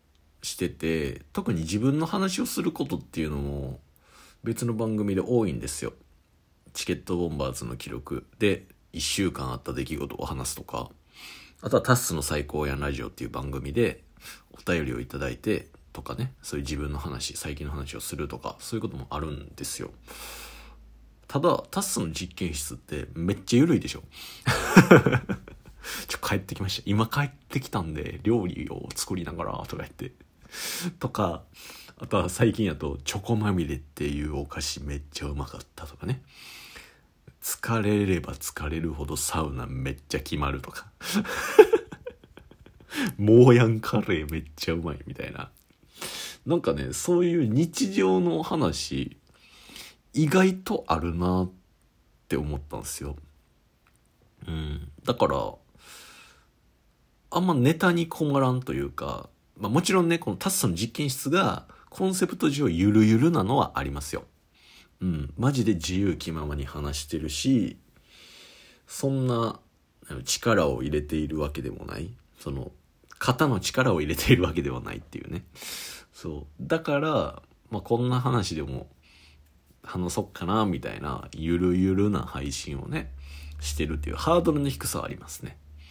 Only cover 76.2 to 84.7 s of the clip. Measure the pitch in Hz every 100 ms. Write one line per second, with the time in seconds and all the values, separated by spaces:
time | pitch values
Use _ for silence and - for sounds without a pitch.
76.2 | 90 73 71 - - 160 156 143 156 131
77.2 | 73 - - _ _ 104 - 120 123 123
78.2 | 123 120 92 78 69 64 - _ _ -
79.2 | - - _ _ _ _ - 90 90 -
80.2 | - - 87 110 104 85 62 - 73 62
81.2 | - - 80 87 90 90 95 95 104 87
82.2 | - 65 69 - - 135 - 156 - -
83.2 | - - - - - - 80 78 73 -
84.2 | 160 170 170 151 139